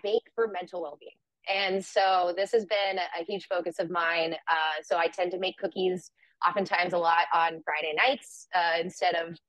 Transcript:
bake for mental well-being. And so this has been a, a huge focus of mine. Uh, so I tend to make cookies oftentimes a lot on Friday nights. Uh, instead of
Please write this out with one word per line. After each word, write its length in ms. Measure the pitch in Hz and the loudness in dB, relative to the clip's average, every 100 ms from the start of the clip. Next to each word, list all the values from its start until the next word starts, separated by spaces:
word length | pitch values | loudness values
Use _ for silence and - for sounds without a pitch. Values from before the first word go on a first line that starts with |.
bake 200 | 202 226 - | 0 0 0
for 140 | - 226 | -2 -2
mental 340 | 185 180 180 | -2 -8 -8
well-being. 300 | 156 147 - - _ _ - | -8 -12 -20 -20 _ _ -4
And 300 | 196 196 190 | 0 0 0
so 500 | 190 208 190 185 175 175 | 0 2 4 4 2 0
this 160 | 196 | 2
has 140 | 233 190 | 2 2
been 320 | 208 196 190 | 0 0 -2
a, 240 | 175 165 | -4 -6
a 20 | |
huge 240 | - 196 - | -6 -8 -4
focus 320 | 180 170 165 | -4 -2 -4
of 100 | 170 | -2
mine. 440 | 175 165 170 165 160 - | 0 0 0 -2 -4 -2
Uh, 340 | 165 156 156 | 0 0 -4
so 140 | - 175 | -2 0
I 100 | 165 | 0
tend 240 | - 180 | 0 -2
to 60 | 180 | -2
make 180 | 185 - | -6 -4
cookies 560 | 196 196 185 180 - _ _ _ 175 | -6 -2 -2 -2 -8 _ _ _ 0
oftentimes 460 | 190 185 175 180 | 0 0 0 0
a 60 | 175 | 2
lot 260 | 165 165 165 | 2 2 2
on 280 | 170 165 160 | 2 2 -2
Friday 300 | 160 151 160 156 | -6 -4 -2 2
nights. 500 | 240 285 - - - | 2 0 -6 -20 -4
Uh, 260 | 185 170 165 | 0 2 0
instead 340 | 175 - 180 | -2 0 0
of 220 | 170 165 165 | 0 -4 -10